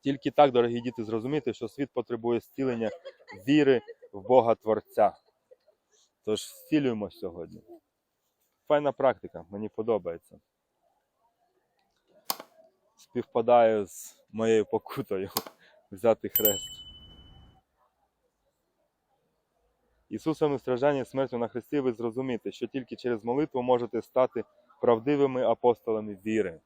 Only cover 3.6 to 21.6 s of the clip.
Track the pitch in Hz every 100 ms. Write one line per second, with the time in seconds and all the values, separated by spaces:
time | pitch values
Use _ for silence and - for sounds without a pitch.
3.6 | 139 123 - - - 104 98 127 117 113
4.6 | 110 107 - - 104 - _ _ _ -
5.6 | _ _ _ _ _ _ - 107 - -
6.6 | - 156 135 110 101 - 95 87 82 -
7.6 | _ 339 _ _ _ _ _ _ _ _
8.6 | _ 147 143 135 135 104 - 82 82 101
9.6 | 107 - 110 110 90 85 _ - _ _
10.6 | _ _ _ _ _ _ _ _ _ _
11.6 | _ _ _ _ _ 605 640 - - _
12.6 | _ _ _ _ _ - - 123 117 120
13.6 | 113 110 98 - - _ _ 107 113 113
14.6 | 101 110 - - - 98 101 - - _
15.6 | _ _ _ 98 117 107 101 - 107 101
16.6 | - - - - - - - - - _
17.6 | _ _ _ _ _ _ _ _ _ _
18.6 | _ _ _ _ _ _ 160 _ _ _
19.6 | _ _ _ _ _ 107 - 151 151 135
20.6 | - 127 139 143 120 135 135 120 117 123